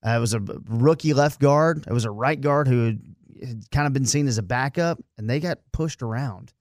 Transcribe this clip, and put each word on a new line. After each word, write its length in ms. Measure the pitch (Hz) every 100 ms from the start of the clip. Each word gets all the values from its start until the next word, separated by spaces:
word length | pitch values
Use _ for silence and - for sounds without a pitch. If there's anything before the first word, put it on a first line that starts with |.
| 117
uh, 120 | 117
it 20 |
was 140 | 117
a 60 | 113
b-, 140 | 98 - -
rookie 460 | 113 135 160 156
left 260 | 139 147 -
guard. 460 | 143 143 160 156 -
It 60 |
was 120 | 117 110
a 60 |
right 280 | 104 127 151
guard 280 | 139 143 139
who 180 | 123 117
had, 160 | 107 73 - _ -
had 300 | 127 113 101
kind 160 | 240 147
of 60 |
been 120 | 135 127
seen 220 | 147 143
as 100 | 113
a 60 |
backup, 560 | 95 123 135 156 170 170 - -
and 120 | 107
they 100 | 139
got 200 | 175 160 _
pushed 300 | - 160 -
around. 500 | 120 113 139 95 - _